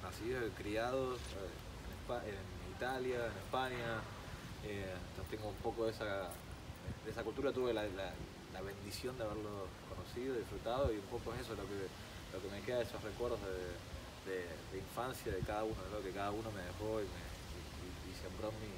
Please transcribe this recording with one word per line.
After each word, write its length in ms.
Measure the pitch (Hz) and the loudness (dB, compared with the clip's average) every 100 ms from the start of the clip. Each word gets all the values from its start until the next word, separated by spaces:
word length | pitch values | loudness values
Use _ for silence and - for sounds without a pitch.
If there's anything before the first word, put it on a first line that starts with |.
nacidos 400 | 92 90 107 127 113 | -4 -2 2 4 2
y 140 | 90 | 2
criados, 580 | 104 107 120 131 131 123 | 2 4 4 4 4 0
eh, 280 | - 95 95 - - - - | -2 -4 -4 -4 -8 -6 -6
en 60 | - | -6
Espa-, 200 | - 120 110 | -2 0 0
en 480 | 98 92 92 92 - | -2 -4 -6 -6 0
Italia, 420 | 123 131 127 123 117 | 0 2 4 4 2
en 100 | 98 | 0
España. 640 | - 131 127 123 117 113 110 - - - - - 107 | 2 4 4 2 2 2 0 -6 -6 -6 -6 -4 -2
Eh, 260 | 101 95 92 90 | 0 0 -2 -4
entonces 260 | - 92 110 | -4 -2 0
tengo 120 | 107 | -2
un 60 | 101 | 0
poco 220 | 117 113 113 | 0 4 4
de 60 | |
esa, 380 | 110 110 98 90 - - - - - - - 110 | 4 2 2 2 -2 -6 -8 -6 -6 -4 -4 -2
de 60 | |
esa 120 | 110 | 0
cultura. 280 | 110 104 139 | 0 4 4
Tuve 200 | 127 123 | 6 6
la, 100 | 110 | 6
la, 280 | 107 92 95 - - - - | 4 0 -2 -2 -6 -8 -8
la 80 | 92 | -4
bendición 560 | 95 98 101 - 123 127 | -4 -4 -4 -2 -2 0
de 60 | |
haberlo 420 | 110 104 104 101 95 - - | 0 0 -2 -2 -4 -6 -8
conocido, 460 | - 90 - 131 123 | -6 -4 -2 2 2
disfrutado, 560 | 101 101 87 127 143 | 2 0 2 4 6
y 40 | 110 | 4
un 120 | 98 | 0
poco 240 | 117 104 | -2 -2
es 80 | 113 | -2
eso 140 | 113 104 | -2 -2
lo 80 | 98 | -2
que, 240 | 101 92 - - - - | -2 -4 -6 -8 -8 -6
lo 80 | 95 | -4
que 80 | 95 | -2
me 80 | 101 | -2
queda 160 | 101 123 | 2 4
de 60 | 113 | 2
esos 160 | 110 | 0
recuerdos 360 | 107 98 120 113 | -4 0 2 2
de, 880 | 98 92 90 87 - - - - 98 | 2 0 -2 -4 -6 -8 -8 -8 -2
de, 60 | 92 87 80 - | 0 0 -4 -4
de 40 | 95 | -4
infancia 540 | 95 - 123 120 - | -2 0 0 0 0
de 80 | 95 | 2
cada 220 | - 107 | 2 4
uno, 140 | 110 107 95 | 4 2 0
¿no? 100 | 104 | 0
Que 100 | 95 | 0
cada 180 | 92 101 | 2 2
uno 180 | 104 113 | 2 0
me 100 | 104 | -2
dejó 400 | 90 90 107 110 | -2 0 2 4
y, 40 | 98 | 2
me, 160 | - - - - | -2 -4 -6 -6
y, 320 | - - - - | -6 -6 -6 -6
y, 40 | - - | -6 -6
y 40 | 92 | -4
sembró 320 | 98 92 104 | -4 0 0
en 80 | 110 | 0
mí 100 | 110 | -4